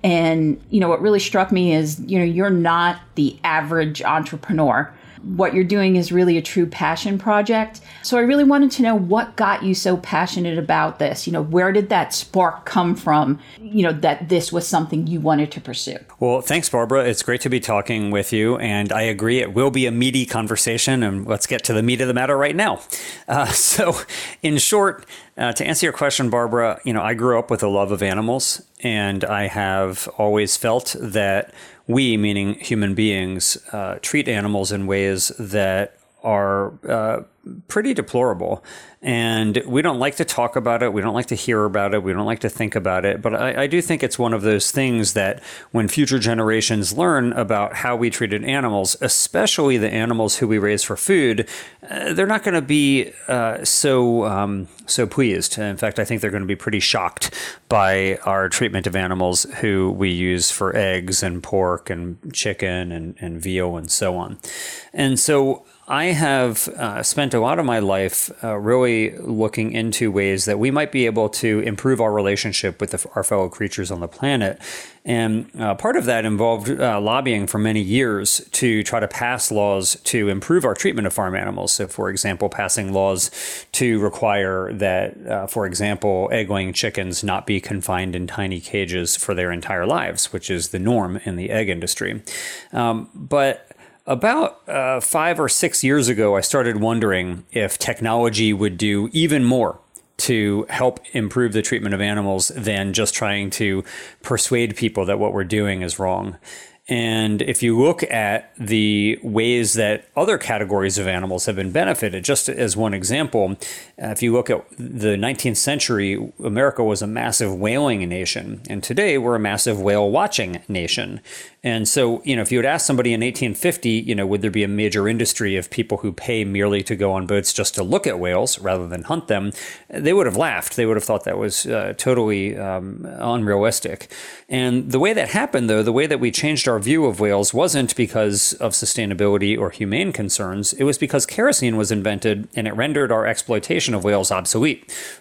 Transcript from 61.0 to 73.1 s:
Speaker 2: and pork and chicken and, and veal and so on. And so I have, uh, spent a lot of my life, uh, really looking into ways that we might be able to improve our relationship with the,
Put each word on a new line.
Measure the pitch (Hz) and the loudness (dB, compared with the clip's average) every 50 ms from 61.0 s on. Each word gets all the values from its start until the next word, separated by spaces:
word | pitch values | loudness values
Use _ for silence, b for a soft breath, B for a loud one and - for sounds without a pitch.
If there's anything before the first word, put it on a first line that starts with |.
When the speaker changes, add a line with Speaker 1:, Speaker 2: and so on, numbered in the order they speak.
| 90 92 95 - | -2 -2 -2 -2
Speaker 2:
and | - 92 87 90 - | -2 -2 -4 -6 -6
pork | - - 98 92 90 87 85 - - | -2 0 0 2 0 -2 -4 -6 -8
and | 95 85 87 87 85 - - 156 - | -8 -8 -6 -10 -10 -12 -14 -10 -6
chicken | - - 107 92 - 101 92 90 90 90 87 | -4 -4 -4 -2 -2 -4 -2 -2 -4 -4 -6
and, | 85 82 82 82 90 - | -8 -8 -10 -10 -12 -10
and | 87 87 85 82 | -10 -10 -10 -8
veal | 82 95 92 92 90 87 85 | -6 -4 -2 -2 -2 -2 -4
and | 85 80 82 | -6 -6 -4
so | - - - 92 90 | -4 -2 0 -2 -2
on. | 87 87 - - - B B B B B B B B B B | -4 -8 -10 -12 -14 B B B B B B B B B B
And | B - 143 135 131 120 | B -2 0 0 0 0
so | - - 151 143 139 135 131 - - b b b b | 2 2 4 4 4 2 0 -2 -6 b b b b
I | - - 139 160 | -4 -2 0 0
have, | 180 175 147 156 147 139 135 127 123 110 - - - | 2 2 2 2 2 4 4 2 2 0 -2 -4 -4
uh, | - - 131 110 101 117 113 | -4 -6 -6 -4 -4 -2 -2
spent | - - 151 143 127 123 | -2 0 0 0 0 2
a | 117 | 2
lot | 110 123 156 170 | 2 2 2 0
of | 160 | 0
my | 127 117 | 0 0
life, | 113 101 98 95 95 98 92 - - - - - - - | 2 2 2 2 2 0 0 0 -2 -4 -4 -6 -8 -6
uh, | 113 107 | -4 -4
really | 101 104 110 120 127 127 123 117 110 110 104 - - | -2 0 2 4 4 4 4 4 2 0 0 -2 -6
looking | - - 117 107 110 107 - - 110 110 117 | -6 -4 -2 0 0 0 0 -2 -4 -2 -2
into | 117 113 113 107 - 123 107 | -2 -2 -2 0 0 0 0
ways | 95 101 98 98 98 95 - | 2 2 2 2 2 0 0
that | 107 104 | 0 0
we | 101 113 135 | 2 2 2
might | 135 147 151 143 | 2 0 0 0
be | - 135 123 | 0 2 2
able | 117 110 113 107 104 | 2 2 2 0 0
to | - - - 117 107 107 | 0 0 0 2 2 2
improve | 101 113 107 101 - 131 131 113 | 2 0 -4 0 2 2 2 4
our | 117 110 | 2 2
relationship | 104 104 101 98 101 95 - 110 95 - - 95 90 - | 2 2 2 2 0 0 -2 -2 -4 -2 -2 -2 -2 -2
with | 82 - | -6 -4
the, | - - - - | -4 -6 -6 -4